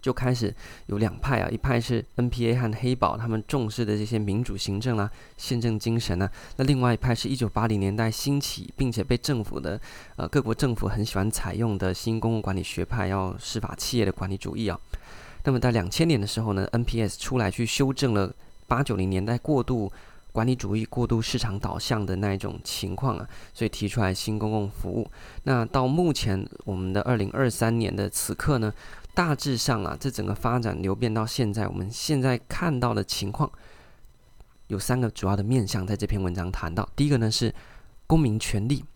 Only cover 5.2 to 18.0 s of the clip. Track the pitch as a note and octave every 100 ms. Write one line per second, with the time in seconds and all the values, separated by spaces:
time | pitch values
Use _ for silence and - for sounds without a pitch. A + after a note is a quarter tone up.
5.2 | - - - B2 A#2 A2 - A2+ - F2
6.2 | G2 - - - C3+ C#3 B2 A#2 B2+ A#2
7.2 | B2 C3 A2+ G#2 A2+ G#2+ G2 G#2 A2+ A2
8.2 | C#3 C#3+ - - - - C3 A2+ - B2
9.2 | - C3 G#2 - C#2 G2+ - - - -
10.2 | E2 D3+ A2 A2 C#3+ A2+ G2 G#2 G#2+ G2
11.2 | G2 - - F#2 A2+ G2 F#2+ F#2 - A2+
12.2 | A2+ A2+ G2 F#2 F2+ - F2+ A#2+ F#2+ G2
13.2 | F#2+ F2+ - A2+ G#2 - - B2 F#2+ -
14.2 | F#2+ F#2+ - - A2 F2 - - - -
15.2 | - - - B2+ B2 A2+ F2+ - E3 C3+
16.2 | G2+ - A2 G2 F#2+ A#2 A#2 A#2 G#2+ -
17.2 | - B2+ G2+ F#2+ A2+ - C3+ C3+